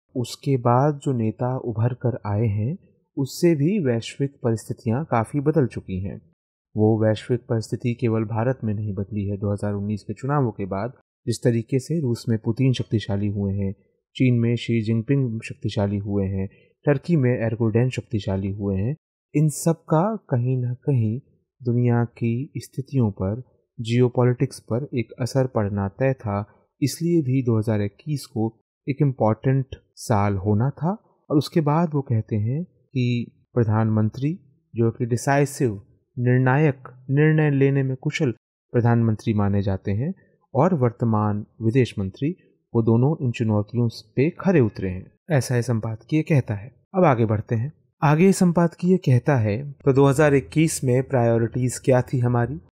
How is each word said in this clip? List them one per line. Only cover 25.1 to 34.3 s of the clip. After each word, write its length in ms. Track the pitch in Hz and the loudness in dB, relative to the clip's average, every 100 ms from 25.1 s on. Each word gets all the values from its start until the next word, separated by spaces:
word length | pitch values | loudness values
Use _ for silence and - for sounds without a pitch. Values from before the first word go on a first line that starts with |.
| - | -8
असर 260 | 123 135 127 | -4 -2 0
पड़ना 400 | 117 101 101 98 | -2 -2 -2 -4
तय 260 | - 131 | -2 -2
था। 540 | 131 104 101 107 _ _ _ | -2 -4 -6 -6 _ _ _
इसलिए 400 | 135 - 165 170 | -6 -4 -2 0
भी 220 | 127 131 | 0 0
दो 140 | 120 110 | 0 0
हज़ार 240 | 107 107 | 0 -2
इक्कीस 440 | 101 - - 139 - | -4 -8 -8 -8 -6
को 340 | 113 110 - _ _ - | -4 -4 -6 _ _ -8
एक 80 | 131 | 0
इंपॉर्टेंट 640 | 143 127 107 110 131 135 127 - _ - | 0 2 0 2 0 0 -2 -10 _ -10
साल 400 | - 107 101 98 | -2 0 2 0
होना 340 | 98 104 131 | 0 0 0
था। 560 | - 160 214 _ _ - | -2 -4 -4 _ _ -2
और 80 | 147 | -2
उसके 240 | - 175 | 0 0
बाद 300 | 151 151 170 | 0 0 0
वो 80 | 147 | -2
कहते 340 | - 110 - 110 | -2 -2 -2 -2
हैं 280 | 110 143 | -2 -4
कि 680 | 180 _ _ 131 123 120 - - _ | -8 _ _ -2 -2 -2 -4 -12 _
प्रधानमंत्री, 880 | 123 107 107 110 107 107 - 143 | 0 2 2 2 2 0 -2 -4